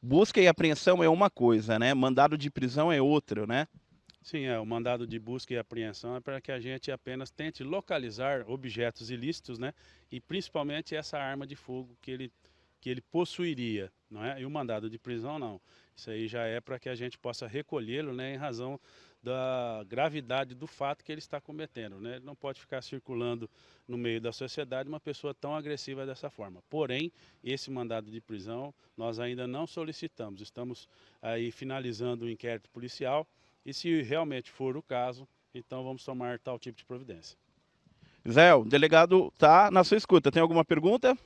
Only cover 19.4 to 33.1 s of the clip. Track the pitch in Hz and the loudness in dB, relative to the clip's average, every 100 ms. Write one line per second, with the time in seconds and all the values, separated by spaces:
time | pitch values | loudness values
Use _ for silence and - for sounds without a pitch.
19.4 | 131 127 120 110 101 117 151 151 120 127 | -2 -2 -4 -8 -8 -2 -2 -2 -4 -4
20.4 | 135 127 156 - 139 147 - 156 - 147 | -4 -10 -18 -8 -6 -6 -10 -14 -10 -12
21.4 | - 151 156 - 110 95 110 127 131 143 | -12 -14 -12 -12 -14 -14 -14 -14 -16 -12
22.4 | 139 135 - 131 127 135 - 123 120 120 | -12 -12 -10 -12 -10 -14 -10 -6 -4 -4
23.4 | 113 _ _ _ _ 123 120 113 117 113 | -8 _ _ _ _ -6 -4 -4 -6 -8
24.4 | 131 - 139 131 139 151 - 143 147 139 | -12 -10 -8 -8 -8 -10 -10 -10 -10 -10
25.4 | 143 151 147 147 - 135 135 131 143 - | -8 -8 -6 -10 -8 -10 -10 -10 -12 -12
26.4 | 101 92 _ 151 143 127 165 _ _ _ | -16 -16 _ -4 -2 -2 -4 _ _ _
27.4 | - 131 - 131 120 113 107 110 _ 110 | -8 -6 -6 -8 -4 -6 -6 -16 _ -12
28.4 | 95 120 139 - _ - 113 113 123 123 | -10 -10 -12 -16 _ -8 -6 -4 -6 -6
29.4 | 123 131 160 - 156 151 160 _ 110 98 | -6 -6 -8 -8 -10 -10 -12 _ -12 -12
30.4 | 104 - 123 120 - _ _ _ 113 117 | -16 -12 -10 -12 -16 _ _ _ -6 -4
31.4 | 117 - 135 135 127 110 120 123 117 110 | -4 -8 -10 -8 -8 -6 -4 -4 -6 -8
32.4 | 120 113 _ - 120 - 127 | -8 -8 _ -16 -14 -6 -2